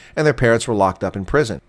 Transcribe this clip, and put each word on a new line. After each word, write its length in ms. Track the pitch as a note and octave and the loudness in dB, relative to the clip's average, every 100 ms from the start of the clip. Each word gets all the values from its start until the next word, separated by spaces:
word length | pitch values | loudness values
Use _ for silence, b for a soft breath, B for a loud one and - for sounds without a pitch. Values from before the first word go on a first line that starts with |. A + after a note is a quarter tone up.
| B B | B B
and 80 | |
their 100 | D3+ | 0
parents 340 | C3 A#2+ A#2 - | 2 2 2 0
were 80 | G#2+ | 0
locked 280 | F#2+ F2+ | 0 0
up 120 | G2 G2 | -6 -6
in 100 | F#2+ | -2
prison. 360 | C#3+ B2 D#2 | -2 -2 -6